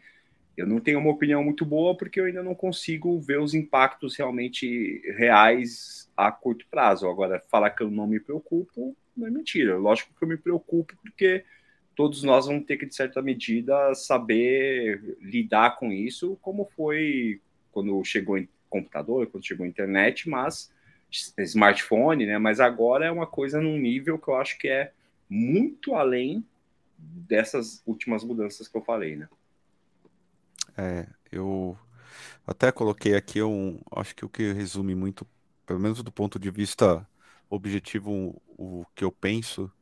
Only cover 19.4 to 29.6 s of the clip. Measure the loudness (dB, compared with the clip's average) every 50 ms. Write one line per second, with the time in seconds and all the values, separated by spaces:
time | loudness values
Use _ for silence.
19.4 | -12 -10 -8 -8 -8 -8 -6 -6 -4 -2 0 2 2 2 0 -2 -6 -6 -4 -4
20.4 | -4 -4 -6 -8 -12 -18 _ _ _ _ _ _ _ _ -10 -10 -10 -8 -6 -6
21.4 | -4 -2 4 6 8 8 6 6 2 2 2 4 4 4 4 2 0 0 0 2
22.4 | 2 2 4 4 4 4 4 4 2 4 4 2 2 0 -2 -4 -6 -6 -4 -4
23.4 | -4 -2 -2 -2 0 0 0 0 0 0 0 0 -2 -2 -4 -4 -2 -2 -2 0
24.4 | -2 -2 -6 -4 -4 -2 -2 -2 -2 -4 -10 _ _ _ _ _ _ -6 -2 0
25.4 | 2 2 4 2 2 2 -2 -6 -6 -2 0 2 2 2 2 2 0 -2 -4 -6
26.4 | -8 -10 _ _ _ _ _ _ _ _ _ -20 -20 -20 -18 -14 -4 0 2 2
27.4 | 2 2 -2 -4 -4 -6 -10 -10 _ -6 -6 -6 -4 -4 -4 -2 -2 -4 -4 -4
28.4 | -4 -6 -6 -10 -14 -10 -8 -6 -4 -4 -4 -4 -4 -6 -8 -10 -12 -16 _ _
29.4 | _ _ _ _